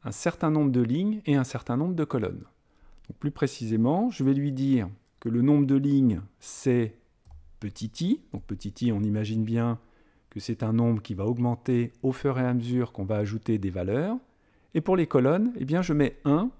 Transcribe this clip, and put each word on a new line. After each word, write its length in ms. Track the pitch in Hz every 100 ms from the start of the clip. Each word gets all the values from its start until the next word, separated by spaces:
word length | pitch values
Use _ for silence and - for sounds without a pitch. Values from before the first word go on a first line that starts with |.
un 80 | 117
certain 400 | 107 170 - 160
nombre 220 | 156 143
de 80 | 123
lignes 420 | 117 139 202 214 180
et 100 | 143
un 80 |
certain 320 | 127 123 - 123
nombre 180 | 165
de 100 | 170
colonnes. 400 | 151 131 98 90 - _ _ _ - - -
Donc 100 | -
plus 120 | 143
précisément, 800 | - 139 - 113 113 117 170 247
je 140 | -
vais 100 | 131
lui 160 | 139 143
dire 380 | 131 139 131 95 104 _ _
que 80 | -
le 140 | 117
nombre 240 | 127 147 139
de 100 | 139
lignes, 460 | 143 139 131 90 101 _
c'est 560 | - - - 123 110 - _ _ _ - - -
petit 320 | 107 - 113 -
i. 200 | 170 302 -
Donc 100 | -
petit 300 | - 101 104 - 120
i, 60 |
on 100 | 104
imagine 420 | 104 104 107 110
bien 340 | 110 117 117 117 _ _ _ _ _
que 100 | 107
c'est 220 | - 113
un 100 | 113
nombre 300 | 113 117 113
qui 120 | 101
va 120 | 95 104
augmenter 680 | 120 120 120 - 123 117 _
au 100 | 135
fur 260 | 127 143 127
et 60 |
à 100 | 127
mesure 380 | 123 120 123 120
qu'on 120 | -
va 120 | 95 104
ajouter 420 | 104 110 - 110
des 120 | 95
valeurs. 460 | 92 92 117 180 247 _ _ _ _ _
Et 80 | 165
pour 160 | 156 185
les 100 | 156
colonnes, 460 | 139 127 175 226 240
eh 80 |
bien, 180 | 131 165
je 100 | 175
mets 260 | 147 135 -
un 260 | 147 151 233 -